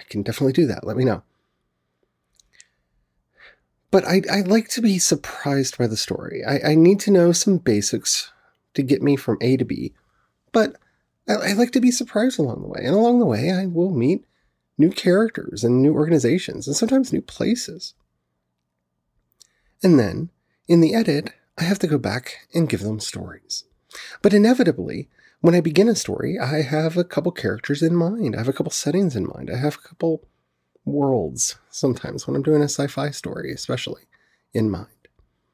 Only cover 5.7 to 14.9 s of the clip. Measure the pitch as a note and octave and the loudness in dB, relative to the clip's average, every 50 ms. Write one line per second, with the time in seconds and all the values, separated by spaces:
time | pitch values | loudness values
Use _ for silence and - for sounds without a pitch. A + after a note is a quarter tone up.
5.7 | - - B2 A2+ A2 G#2+ - - - - - - - - - - C#3 C#3 - D3+ | -2 -2 -2 -2 -2 -4 -6 -6 -6 -8 -8 -10 -10 -8 -4 -4 -2 0 2 2
6.7 | D3+ D#3+ D#3+ F3 G3+ G3 - - G3+ F#3 E3+ F3 E3+ E3+ - - G3 F3 - - | 4 6 8 6 6 4 4 4 4 6 6 6 4 2 2 2 0 2 2 2
7.7 | A2 G#2 G2+ - - A2 - - - - - - _ _ _ _ _ _ _ _ | 2 2 0 -2 -4 -4 -4 -4 -4 -4 -6 -8 _ _ _ _ _ _ _ _
8.7 | - - C#3 B2+ C#3 C3 - C#3+ C#3+ C3+ - - A2+ G2+ - A#2 C3 B2 A#2 - | -4 -4 0 0 0 0 2 2 0 0 0 -2 -2 0 0 2 2 2 0 -2
9.7 | - - B1+ - - _ _ _ _ _ _ _ _ _ _ _ - A#3 G#3+ - | -6 -6 -8 -10 -12 _ _ _ _ _ _ _ _ _ _ _ 0 0 0 0
10.7 | - - _ _ _ _ _ _ _ _ _ - G#3 G#3+ - - G3+ G3+ A#3+ A#3+ | -2 -10 _ _ _ _ _ _ _ _ _ -4 -4 -2 -2 0 0 2 2 2
11.7 | - C4+ A#3 B3 A#3+ - B3 - - G#3+ A3 C4 B3+ - D#3 B2+ A2+ - - - | 2 2 2 2 2 0 -2 -4 -2 0 0 0 0 -2 -2 -4 -4 -6 -10 -12
12.7 | - - - B2 D3+ G3+ A3+ A#3 B3 B3 A#3+ D#3+ A#2 G#2 A#2 E3 F#3 F#3 F#3+ F#3+ | -10 -8 -4 0 2 4 4 4 4 4 4 2 2 0 0 -2 -2 -2 -2 -2
13.7 | E3+ E3 F3 G3 F#3 B2+ A#2 C3+ F3+ G3 - _ _ _ _ _ _ _ _ _ | -2 -2 -2 0 0 0 0 0 0 -2 -4 _ _ _ _ _ _ _ _ _
14.7 | _ - D3 F3 | _ 2 2 2